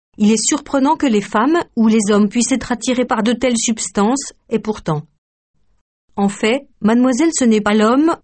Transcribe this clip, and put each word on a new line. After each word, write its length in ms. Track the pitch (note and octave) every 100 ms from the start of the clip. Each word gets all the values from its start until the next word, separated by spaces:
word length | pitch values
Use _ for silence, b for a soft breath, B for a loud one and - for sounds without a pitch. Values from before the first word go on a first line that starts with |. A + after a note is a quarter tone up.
| _ -
Il 140 | G#3+
est 120 | A3
surprenant 520 | - D4 - C#4 C4+ D#4+
que 120 | C#4+
les 140 | G#3
femmes 360 | G3+ G#3+ B3+ E4+ - -
ou 120 | A3
les 240 | A3 G3+
hommes 180 | G#3 G#3
puissent 220 | A#3+ A3+
être 200 | C4 -
attirés 340 | A#3+ B3+ B3 A#3+
par 180 | C#4
de 100 | B3
telles 240 | A#3+ B3+ A#3
substances, 760 | - A3+ - - G#3 C4+ - - -
et 100 | A3+
pourtant. 440 | G#3+ G#3+ - D3+ D#3 _ _ _ _ _ _ _ _ _ _ -
En 140 | G3+
fait, 380 | - A3 C4 C#4+ -
mademoiselle, 500 | G#3 A#3+ B3+ B3 E4
ce 120 | D4+ A#3+
n'est 160 | G#3+
pas 120 | G#3
l'homme 420 | G#3+ G#3+ C4 D#4+ D#4